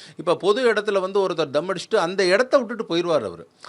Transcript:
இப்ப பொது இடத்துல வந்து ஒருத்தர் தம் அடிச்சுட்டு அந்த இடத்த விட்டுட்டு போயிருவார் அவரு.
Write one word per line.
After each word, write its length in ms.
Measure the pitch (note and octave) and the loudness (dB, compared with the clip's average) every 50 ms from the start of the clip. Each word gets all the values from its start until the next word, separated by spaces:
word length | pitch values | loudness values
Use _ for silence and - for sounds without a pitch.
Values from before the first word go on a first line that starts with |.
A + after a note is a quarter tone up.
| - - - | -20 -20 -18
இப்ப 200 | - D#3 F3 D#3+ | -6 -2 -2 -2
பொது 360 | - E3 F#3+ G#3 B3+ C4 A#3 | 2 2 0 2 4 2 2
இடத்துல 280 | A3 G#3+ G#3 G#3+ G3+ G3 | 2 2 0 0 0 0
வந்து 280 | F#3 F#3 G3 G3+ G3 F3+ | -2 0 0 0 0 0
ஒருத்தர் 220 | F3 D#3 D#3 C#3 | 0 -2 -4 -2
தம் 180 | C3 D3 E3+ F#3+ | -2 -4 -2 -2
அடிச்சுட்டு 280 | F#3+ F3+ - - A3+ | -6 -6 -4 -2 0
அந்த 280 | G#3 E3+ E3+ G3 G3 F#3+ | 0 0 0 0 0 2
இடத்த 340 | F3+ F#3 A3 B3+ B3+ - C#4+ | 4 4 4 4 4 2 2
விட்டுட்டு 360 | A#3+ G3+ A#3 G#3 A3 - E3 | 2 2 -2 -2 -2 0 -2
போயிருவார் 300 | E3+ F3 F3 D#3+ C#3 A2 | -2 0 2 0 0 0
அவரு. 240 | F#2+ E2+ E2 E2 - _ _ - | -2 -8 -10 -16 -20 _ _ -20